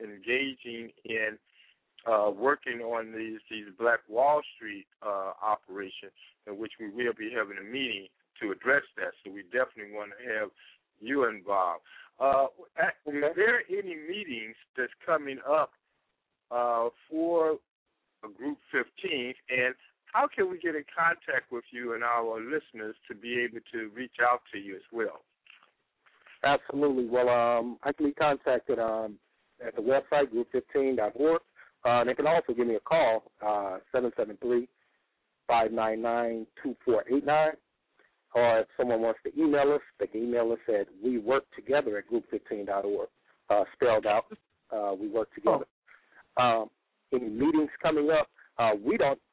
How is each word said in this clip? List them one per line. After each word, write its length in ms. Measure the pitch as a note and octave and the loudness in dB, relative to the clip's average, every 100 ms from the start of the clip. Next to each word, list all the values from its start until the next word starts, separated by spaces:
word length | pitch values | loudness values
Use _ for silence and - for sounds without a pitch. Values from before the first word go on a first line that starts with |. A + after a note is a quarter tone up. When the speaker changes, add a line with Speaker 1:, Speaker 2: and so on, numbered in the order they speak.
Speaker 1:
engaging 920 | A2 G2+ G2+ B2+ C3+ B2+ B2 A#2 A2+ - | -16 -10 -2 -2 -2 -8 -12 -12 -14 -14
in, 320 | A2+ A2+ G#2+ G#2+ _ _ _ _ _ _ - | -6 -2 -2 -6 _ _ _ _ _ _ 0
uh, 200 | A2 G#2 | 2 2
working 500 | G2 B2+ C#3+ C3 A#2 | 2 0 0 -2 -6
on 320 | A#2 A#2 A2+ | -4 -6 -6
these, 260 | A2+ A2 G#2+ - | -10 -10 -12 -12
these 160 | A2 G#2 F#2+ | -14 -12 -2
Black 220 | A#2 A#2 - | 0 0 0
Wall 320 | A2 C#3 D3+ - - | 2 4 2 0 -12
Street, 300 | A2 G2+ F#2+ - | -14 -14 -16 -10
uh, 300 | G#2+ G2 F#2+ - | -6 -4 -6 -4
operations, 680 | G#2 G#2+ - F#2+ F#2+ - G2 _ - _ - | -2 -2 -4 -12 -10 -12 -20 _ -20 _ -14
in 100 | G2+ | -12
which 160 | A2 - | -12 -12
we 80 | G#2+ | -10
will 240 | A2 A#2+ | -4 -4
be 180 | A2 A2 A#2+ | -4 -6 -4
having 220 | G2+ G2 | -6 -8
a 60 | |
meeting 420 | G2 C3 C3 G2+ F#2+ _ _ - | -10 -6 -6 -6 -12 _ _ -10
to 100 | A2 | -8
address 320 | F#2 B2+ C#3 - - | -4 0 0 -2 -10
that. 160 | F#2 - | -10 -10
So 80 | G2+ | -16
we 120 | G2 | -18
definitely 500 | F2+ B2 B2+ A#2 G#2 | -6 -4 -4 -6 -14
want 200 | G#2 G2+ G2+ | -12 -12 -12
to 160 | B2 | -8
have 160 | G#2+ G#2 - - _ _ _ | -6 -6 -10 -20 _ _ _
you 280 | G#2+ C#3 A#2+ | -4 0 0
involved. 540 | G#2+ F#2 G2 F2+ E2 _ - - - | -2 -2 0 0 -2 _ -20 -16 -2
Uh, 280 | C3+ C3+ C3+ - F3 - | 2 4 2 -4 -10 -4
are 560 | F3+ - D3+ C#3+ D3 E3 | -2 -4 -6 -2 -2 2
there 260 | A3 A#3+ - | 2 2 -2
any 280 | G3 F#3+ D#3+ D3+ | -6 -6 -10 -10
meetings 480 | G3+ F3+ A#2 A2 A2+ _ - | -10 -8 -10 -10 -16 _ -6
that's 160 | B2 - | -6 -6
coming 340 | - D#3+ C#3+ C3+ C3 | -2 -2 -2 -6 0
up, 240 | D#3 C#3+ _ _ _ _ _ _ _ - | 0 0 _ _ _ _ _ _ _ -6
uh, 380 | A#2+ A#2+ A#2 A#2 - - | -2 2 2 0 -4 -8
for 480 | D#3+ E3 E3+ D#3+ D#3 _ _ _ _ _ _ G#2+ G2+ | -2 0 2 2 0 _ _ _ _ _ _ -20 -10
Group 200 | C3+ C#3+ _ | -8 -8 _
Fifteen, 640 | C#3 A#2+ - F#3+ D3 B2 B2+ - | -2 -2 -6 -6 -4 -6 -8 -4
and 240 | B2+ B2 B2+ _ _ _ | 0 0 -2 _ _ _
how 160 | A3 C#4+ | 0 0
can 160 | - F#3+ | 0 -2
we 80 | F3+ | -2
get 180 | E3+ D3+ | -4 -4
in 80 | C#3+ - | -6 0
contact 540 | E3 - - C3 - | 0 0 -2 -4 -4
with 140 | A#2+ - | -8 -10
you 240 | A#2+ A#2+ | -8 -6
and 80 | A2+ | -2
our 340 | A#2+ A#2+ A#2 A2+ | 0 0 0 -4
listeners 540 | A#2 D3+ - A2+ G#2+ A2 - | -6 -6 -8 -12 -12 -12 -16
to 60 | |
be 260 | A2 A#2 A#2+ | -14 -6 -4
able 200 | A#2+ A2+ - | -4 -6 -12
to 180 | A#2 A2 | -10 -10
reach 220 | A2 B2+ - | -12 -8 0
out 180 | A#2+ A#2+ - | 2 2 -4
to 60 | G#2 | -14
you 180 | G2 F#2 | -12 -14
as 60 | - | -10
well? 300 | A2+ G#2 D#2 _ _ _ - _ _ _ _ _ _ - - | -4 -4 -6 _ _ _ -20 _ _ _ _ _ _ -20 -4
Speaker 2:
Absolutely. 600 | C#3 C#3 - C#3 D3 B2+ A#2 | 0 0 0 0 0 0 0
Well, 220 | B2 B2 | 2 4
um, 500 | A#2+ A#2+ A#2+ A#2+ A#2 | 4 4 2 -2 -6
I 100 | C#3 | -6
can 140 | D3 D3 | -2 -2
be 60 | |
contacted, 640 | - D3+ C#3 - B2+ - A#2+ | 2 0 2 0 0 0 -2
um, 360 | A2+ A2 A2 G2+ _ _ _ - | 0 -2 -6 -10 _ _ _ -14
at 100 | A#2+ - | -10 -4
the 40 | |
website, 500 | A2 C3+ - D3 C#3 | 2 2 2 0 2
group 180 | A2+ A#2+ | -2 -2
fifteen 440 | B2+ - C#3+ C3+ B2 | -4 -2 0 0 0
dot 160 | G#2 | -2
org. 260 | A#2 D#3 E3 _ - - _ | 2 2 2 _ -20 -20 _
Uh, 200 | A#2+ A#2+ | 2 4
they 100 | A#2+ | 4
can 120 | A#2+ D3 | 2 2
also 260 | E3 D3 | 2 2
give 140 | A#2+ A#2+ | 0 0
me 80 | |
a 60 | A2 | 0
call, 440 | - D#3+ B2+ A2+ - - | 0 2 4 2 -2 -6
uh, 340 | G#2+ G#2 G2 F#2+ - | -2 -2 -2 -8 -4
seven 220 | B2+ B2 - | -2 -2 -2
seven 200 | G#2+ G#2+ | -6 -4
three, 260 | A#2+ A#2+ B2 _ _ _ _ _ _ _ - | 0 0 0 _ _ _ _ _ _ _ 0
five 260 | A#2+ A2 | 2 2
nine 300 | A2+ A2 A2 | 0 0 0
nine, 440 | A#2 A#2 A#2 A2+ A2 - | 0 0 0 -4 -8 -10
two 140 | C#3 A#2+ | -10 -4
four 200 | - A2 - | 2 2 2
eight 120 | C#3 | 0
nine. 280 | C#3 D3+ D#3 D3+ _ _ _ _ _ _ _ | 2 4 4 0 _ _ _ _ _ _ _
Or 260 | A#2+ A#2+ A2+ | 4 6 6
if 60 | G#2+ - | 2 0
someone 240 | B2 A2+ | 0 2
wants 180 | A2+ A2 | 2 0
to 160 | - C#3+ | -4 0
email 320 | D#3+ C#3+ C#3 | 4 4 4
us, 100 | D3 - - | 2 -2 -8
they 60 | G2+ | -6
can 160 | A2 | -4
email 300 | A#2+ A#2+ A2+ | 0 2 2
us 60 | A2+ - | 0 0
at 200 | G#2 G2 F#2+ | 0 -2 -4
we 160 | A#2+ B2 | -2 0
work 260 | G#2 C3+ - | 2 0 -2
together 420 | - G#2 C#3+ C3+ G#2 | -10 -2 0 0 -4
at 120 | - | -2
group 160 | A#2 - | -4 -4
fifteen 360 | G#2 - G#2+ G2+ | -8 -6 -8 -4
dot 180 | G2 | -4
org, 240 | G2+ G2+ - _ _ _ - | -2 -4 -6 _ _ _ 0
uh, 160 | G#2 F#2+ | 2 2
spelled 320 | - B2 A2 G#2+ | 0 4 4 4
out. 180 | G#2 - G#3+ _ _ - | 0 -2 -10 _ _ -10
Uh, 240 | A2 G2+ G2 | -6 -4 -4
we 100 | G#2 | -4
work 240 | A2+ G#2+ | -4 -4
together. 300 | - - D#3 - _ _ - _ - _ - | -2 0 0 -2 _ _ -20 _ -20 _ 2
Speaker 1:
Oh. 40 | |
Speaker 2:
Um, 280 | B2 A2+ G#2+ _ _ _ - | 4 2 -2 _ _ _ -4
any 160 | B2+ A#2 | -2 -2
meetings 400 | A2 D3 D#3 D3+ - | 0 2 4 2 0
coming 280 | E3 D#3 D3 | 0 2 4
up? 180 | D#3 C#3+ _ - - | 4 2 _ -10 0
Uh, 140 | A#2 G#2 | 2 2
we 120 | A2+ A3 | 2 2
don't. 240 | C#3 C3+ _ | 2 0 _